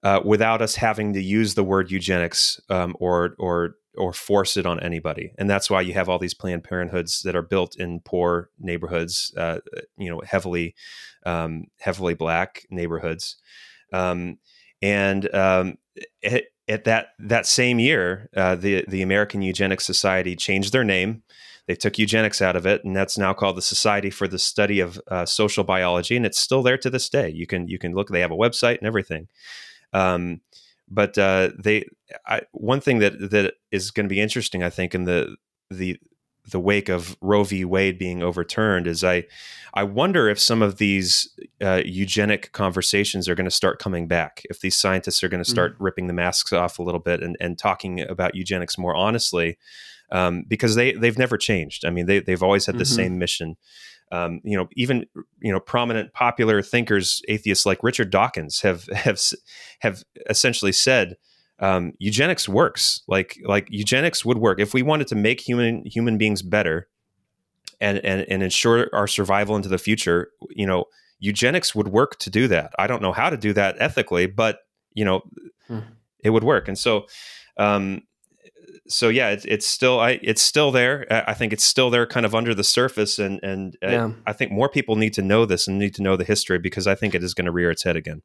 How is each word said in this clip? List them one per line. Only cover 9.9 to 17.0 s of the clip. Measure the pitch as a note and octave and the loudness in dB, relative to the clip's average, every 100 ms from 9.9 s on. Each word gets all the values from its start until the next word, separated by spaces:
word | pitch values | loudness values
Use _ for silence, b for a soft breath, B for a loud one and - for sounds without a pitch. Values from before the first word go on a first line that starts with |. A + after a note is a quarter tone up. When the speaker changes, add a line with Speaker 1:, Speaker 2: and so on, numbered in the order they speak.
| _ | _
Speaker 1:
you | F#2+ | -10
know, | E2 | -8
heavily, | - G2 F2+ F2 E2+ - B B B B - | -2 -2 -2 -4 -4 -8 B B B B -6
um, | E2+ E2 D#2+ E2 _ | -4 -4 -6 -12 _
heavily | - F#2 F#2 | -6 -2 -2
Black | E2 D#2+ E2 F#2+ - _ | -2 -2 -2 -2 -8 _
neighborhoods. | F#2 F2 E2 E2 E2 - - B B B B B | -6 -4 -4 -6 -6 -8 -12 B B B B B
Um, | F#2 F#2 F2 F2 - b b b b | -4 -2 -2 -6 -10 b b b b
and, | G2 G2+ G2 G2 G2 | 0 2 2 0 -2
um, | G2 F#2+ F#2 F#2 - _ - - _ | 0 4 4 0 -6 _ -20 -20 _
at, | G#2 A#2+ - _ - | -2 -2 -4 _ -6
at | G#2+ | -4
that, | - A2+ | 2 0